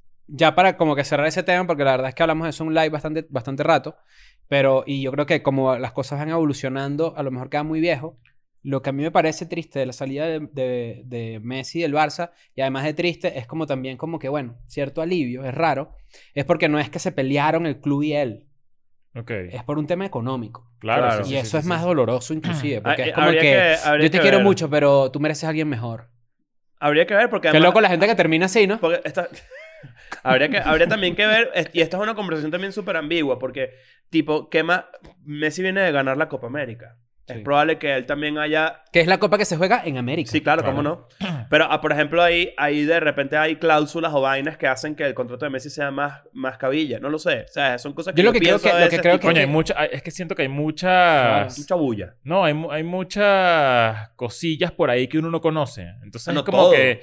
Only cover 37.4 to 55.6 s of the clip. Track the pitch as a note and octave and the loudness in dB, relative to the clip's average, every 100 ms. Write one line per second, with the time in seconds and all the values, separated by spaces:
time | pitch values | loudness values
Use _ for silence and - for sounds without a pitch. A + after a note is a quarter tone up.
37.4 | A2 C#3+ D#3 D#3 D3+ C3+ B2 C#3+ D3+ D3+ | 0 2 2 0 -2 -4 -4 -6 -4 -4
38.4 | D3+ D#3 D#3+ - _ F3 D#3+ F#3 G3+ G#3 | -2 0 -2 -4 _ 2 4 2 2 2
39.4 | G3+ D#3+ F#3 A#3 E3+ C3 B2 D#3+ C#3 D#3 | 0 0 0 0 -2 -6 -4 -4 -4 -2
40.4 | D3+ D#3+ A2+ C#3 D3 F3 - - G3 D3+ | 0 0 0 -2 -4 -6 -12 -10 -8 -8
41.4 | A#2 D3+ D#3 D3+ D#3 D3 D3 E3 F3 E3+ | 0 2 2 0 0 0 0 2 4 2
42.4 | F3 - D3 D3+ D3 E3 D#3 C#3+ C3+ D3+ | -2 -2 0 0 2 2 2 0 -2 0
43.4 | D#3 D#3 E3 D3+ C#3+ E3 D#3+ D3 C3+ C3+ | 0 0 2 2 2 -2 -2 0 0 0
44.4 | C#3+ D3 C#3+ B2+ D#3 D3+ C#3+ B2 B2 B2 | -4 -2 -2 -2 -6 -4 -4 -4 -8 -8
45.4 | D3 C3+ D3 D3 C#3+ C3+ C#3+ C#3+ _ - | -8 -8 -10 -6 -6 -4 -6 -6 _ -10
46.4 | C3 B2+ C3 D3 D3+ A2 C3+ D#3 E3+ B2 | -8 -4 -2 -2 -4 -6 -6 -4 -4 -4
47.4 | - - C#3 B2 C#3+ C#3+ E3+ E3 G#3 A#3 | -6 -4 -2 -2 -8 -10 -2 2 4 4
48.4 | E3+ G3+ F3+ F3 F3 E3+ F3 F3 E3 E3 | 4 4 4 4 4 4 4 4 4 2
49.4 | C#3 D#3 E3 - D3+ C3+ E3+ - F3 F#3 | 2 2 0 -2 -2 -4 -10 -10 -8 -4
50.4 | C3+ C#3 D#3 D#3 F3+ F#3 F3 D3+ A#2+ G#2+ | -4 -2 -4 -2 2 6 6 6 4 2
51.4 | G2 - C#3+ F3+ C#3+ G#2 F2+ _ C3 F#3 | 0 -6 -4 -2 0 -2 -8 _ -2 0
52.4 | E3+ D3+ D#3+ D3+ E3 F3+ F#3 G3+ G3+ G3 | 2 0 -4 -6 -6 -6 -6 0 4 4
53.4 | F3+ E3 C#3 B2 A2+ G#2+ A2 - A#2+ - | 4 4 4 4 2 0 -12 -10 -8 -4
54.4 | E3 D3+ F3 - D3+ B2 B2+ D#3 E3 E3 | -4 -2 -4 0 0 2 0 -2 -2 -2
55.4 | E3 D#3 | -2 -2